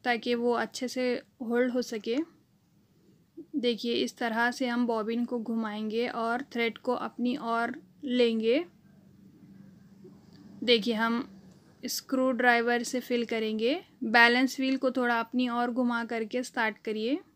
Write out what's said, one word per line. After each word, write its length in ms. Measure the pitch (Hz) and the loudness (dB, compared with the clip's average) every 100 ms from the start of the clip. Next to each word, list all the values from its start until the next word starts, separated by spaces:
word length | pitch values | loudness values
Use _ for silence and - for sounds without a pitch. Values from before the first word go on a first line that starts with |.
ताकि 300 | 254 240 240 240 | 0 -2 0 0
वो 180 | 240 | 2
अच्छे 340 | 233 220 - 247 | 0 -2 -6 -6
से 160 | 254 254 240 - _ | -2 -2 -2 -8 _
होल्ड 300 | 226 240 254 | -2 2 2
हो 80 | 247 | 0
सके। 340 | 240 226 226 247 330 - _ _ _ _ _ _ _ _ _ - 302 294 | -4 -6 -2 -2 -4 -10 _ _ _ _ _ _ _ _ _ -20 -8 -2
देखिए, 380 | 240 226 233 233 | -2 -2 -2 -2
इस 220 | 247 - | -2 -4
तरह 320 | 233 220 240 | -4 0 0
से 160 | 247 247 | 0 -2
हम 180 | 240 240 | 0 0
बॉबिन 360 | 226 208 233 240 | 0 -2 -2 -2
को 140 | 247 | -4
घुमाएंगे 680 | 220 226 220 214 214 220 240 | -4 -4 -4 -6 -4 -2 -2
और 340 | 240 226 240 277 | -2 -2 -2 -4
थ्रेड 240 | 233 233 226 | -2 -2 -2
को 160 | - 247 | -4 -2
अपनी 400 | 226 - 247 247 | -4 -2 -2 -2
ओर 380 | 226 226 233 247 - _ | -2 0 -2 -6 -16 _
लेंगे। 560 | 285 247 233 226 220 269 349 - - - - - - - - - - - - - - - - - - - | -2 2 4 4 2 2 0 -14 -20 -20 -20 -20 -20 -20 -20 -20 -20 -20 -20 -20 -20 -20 -20 -20 -20 -6
देखिए, 300 | 226 233 220 | 2 4 4
हम 340 | 220 226 233 - - - - - - | 0 0 0 -6 -16 -20 -20 -20 -14
स्क्रू 460 | - - - 262 262 | -8 -8 -2 0 2
ड्राइवर 500 | 240 247 233 233 240 | 4 4 4 2 0
से 160 | 240 254 | -2 -6
फिल 260 | - 240 226 | -2 -2 -2
करेंगे। 540 | 226 220 220 233 330 - - 220 | -2 -2 0 0 -2 -6 -8 4
बैलेंस 540 | 233 233 247 262 - | 8 8 8 2 0
व्हील 180 | 262 262 | -2 0
को 140 | 262 | 0
थोड़ा 280 | 254 240 233 | 0 0 0
अपनी 300 | 233 247 247 | -2 -2 0
ओर 200 | 240 240 | 0 -2
घुमा 320 | 240 240 233 233 | 0 0 -2 -4
करके 380 | 233 220 247 | -4 -4 -4
स्टार्ट 340 | 254 - 220 208 - | -4 -2 -2 -2 -6
करिए। 340 | 214 226 311 - | -4 -2 -2 -6